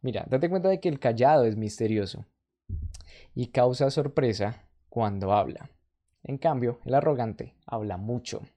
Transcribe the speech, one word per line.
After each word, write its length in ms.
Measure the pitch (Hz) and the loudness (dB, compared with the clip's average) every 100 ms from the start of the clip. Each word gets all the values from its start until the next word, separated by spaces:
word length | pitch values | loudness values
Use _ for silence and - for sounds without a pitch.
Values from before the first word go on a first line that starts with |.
Mira, 240 | 127 107 - | -4 -6 -2
date 220 | 131 170 | 0 0
cuenta 180 | 185 185 | 2 2
de 100 | 190 | 2
que 100 | 180 | 0
el 120 | 143 | 0
callado 440 | 127 113 127 151 | 0 4 6 6
es 120 | 117 107 | 4 2
misterioso 680 | 110 - 110 110 98 - 107 _ _ _ _ - - - - - - | -4 -2 0 0 -2 -8 -16 _ _ _ _ -8 -8 -12 -18 -20 -14
y 140 | - 123 | -8 -4
causa 420 | - 127 127 135 | 4 4 4 2
sorpresa 800 | 147 143 - 127 101 104 120 _ _ _ | 2 -2 2 0 0 -2 -4 _ _ _
cuando 440 | - 110 101 95 | -2 -2 -2 2
habla. 380 | 104 80 - - _ _ _ _ _ | 2 2 -4 -16 _ _ _ _ _
En 160 | - 135 | -10 -2
cambio, 420 | 170 139 120 117 | 0 0 -2 -4
el 100 | - | 0
arrogante 600 | 135 156 135 117 101 117 _ - | 2 2 0 -2 -6 -12 _ -10
habla 300 | 117 107 90 | -8 -6 -6
mucho. 460 | 104 123 117 107 - | -4 -6 -6 -12 -12